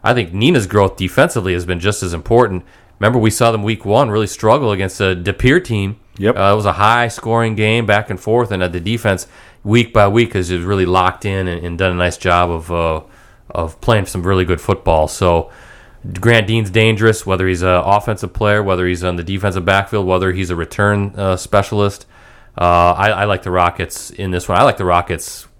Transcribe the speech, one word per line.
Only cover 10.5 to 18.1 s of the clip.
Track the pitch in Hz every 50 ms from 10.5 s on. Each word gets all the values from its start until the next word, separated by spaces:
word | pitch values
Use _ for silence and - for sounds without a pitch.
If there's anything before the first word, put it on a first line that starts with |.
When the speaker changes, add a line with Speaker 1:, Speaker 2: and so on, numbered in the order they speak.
| 92 87 87
Speaker 1:
really | 95 101 95 92
locked | 90 90 92 90 92 - - -
in | 104 98 95 92
and, | 90 87 85 82
and | 87 85 85
done | 95 92
a | 90
nice | 87 90 87 80
job | - - 92 87 87 90 87
of, | 85 82 80 87
uh, | 85 85 82 82 80 78 - - - - - - - _ _ -
of | - - 82 80 - _
playing | - - 113 104 95
some | - - 92 85
really | 95 98 92 90
good | 82 87 78
football. | - - 98 - - 87 82 78 78 73
So | - - 95 90 85 82 82 - - - - - - - - - - - - 101 92 92
Grant | 98 117 117 113 104
Dean's | 95 113 113 107 95
dangerous, | 92 113 110 113 110 98 113 113 107 - -
whether | 98 95 90 92
he's | 92 92 85
an | 90 92
offensive | 90 90 - 95 101 104 - -